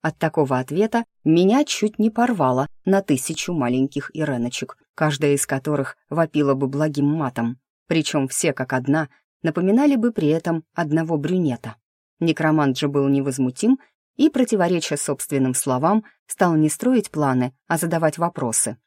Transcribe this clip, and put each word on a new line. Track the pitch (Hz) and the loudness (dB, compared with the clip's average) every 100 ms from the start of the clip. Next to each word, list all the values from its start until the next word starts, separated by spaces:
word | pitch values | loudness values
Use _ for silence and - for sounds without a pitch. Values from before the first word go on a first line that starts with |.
От | 160 - | -6 -2
такого | 160 - 139 131 | -2 0 0 0
ответа | 135 156 220 233 233 _ | -2 -2 0 0 -4 _
меня | 156 165 185 240 | 2 4 6 4
чуть | - - 214 - | 2 -2 -4 0
не | 214 | 0
порвало | 220 240 214 131 127 135 - - | 2 0 2 2 2 -2 -4 0
на | 196 | 0
тысячу | 196 135 - 160 - | 2 -2 -2 -8 -6
маленьких | 175 123 127 135 - - | -2 0 0 0 -2 -8
Иреночек, | 156 151 127 120 - - - _ | -6 -4 -2 -4 -6 -10 -14 _
каждая | - 156 143 147 | -2 -2 0 0
из | 143 - | 0 -2
которых | 135 143 147 131 - _ | -4 -2 -4 -4 -10 _
вопила | 151 160 151 143 | -2 0 0 0
бы | 135 135 | 0 0
благим | 139 156 143 143 | -2 -2 0 0
матом. | 156 139 - 117 131 _ _ _ | 0 -4 -4 -4 -6 _ _ _
Причем | 165 151 - 135 | -2 0 -2 -2
все | - 165 | -2 -2
как | - 127 | -2 -4
одна | 131 127 151 147 _ _ _ | -4 0 0 -2 _ _ _
напоминали | 165 156 185 220 294 277 | -4 -2 2 4 4 2
бы | 233 | 0
при | 226 151 | 0 0
этом | 160 170 165 - | 0 -2 -6 -6
одного | - 160 156 160 160 | -6 -2 -2 -2 -2
брюнета. | 147 185 160 120 117 - _ _ _ _ | 0 0 0 -2 -10 -16 _ _ _ _
Некромант | 165 156 160 156 143 131 | -2 0 2 2 2 0
же | 147 | 0
был | 143 139 | 0 2
невозмутим | 139 139 131 127 131 220 269 _ _ _ - | 2 0 -2 -2 0 2 2 _ _ _ 0
и, | 311 | 0
противореча | 285 254 214 170 175 - 143 | 2 0 2 2 0 -2 -4
собственным | - 135 - 143 131 | -4 -6 -4 0 0
словам, | 127 - 127 160 214 - _ _ | 0 -2 0 2 0 -2 _ _
стал | - 180 160 | -2 2 4
не | 156 | 2
строить | - 240 254 202 | 0 0 0 0
планы, | 156 143 127 123 _ _ | -2 0 0 -2 _ _
а | 170 | -4
задавать | 170 165 160 156 | -2 0 0 0
вопросы. | 170 - 127 110 - - | -4 -2 -4 -2 -4 -6